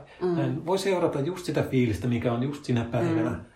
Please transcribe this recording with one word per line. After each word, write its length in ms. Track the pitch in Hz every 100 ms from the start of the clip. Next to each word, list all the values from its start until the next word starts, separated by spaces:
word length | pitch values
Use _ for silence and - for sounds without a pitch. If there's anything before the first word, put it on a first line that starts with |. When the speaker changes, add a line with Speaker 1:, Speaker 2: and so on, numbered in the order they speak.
| - -
Speaker 1:
Mm. 140 | 180 170
Speaker 2:
näin. 300 | 131 131 160
Voi 120 | 190
seurata 420 | 196 180 170 147
just 240 | 147 185
sitä 180 | - 139
fiilistä, 460 | 131 131 120 107 123
mikä 240 | 117 123
on 100 | 120
just 220 | 135 143
sinä 200 | - 120 113
päivänä. 400 | 120 - 107 117
Speaker 1:
Mm. 60 | - -